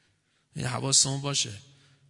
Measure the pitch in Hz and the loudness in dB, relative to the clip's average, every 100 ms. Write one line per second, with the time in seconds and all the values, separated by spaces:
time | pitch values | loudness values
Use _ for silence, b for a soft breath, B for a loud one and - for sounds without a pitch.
0 | b b b b b 151 127 123 135 131 | b b b b b -6 -4 -2 2 4
1 | 135 139 143 139 120 101 - b b b | 4 0 -2 -2 -2 -8 -18 b b b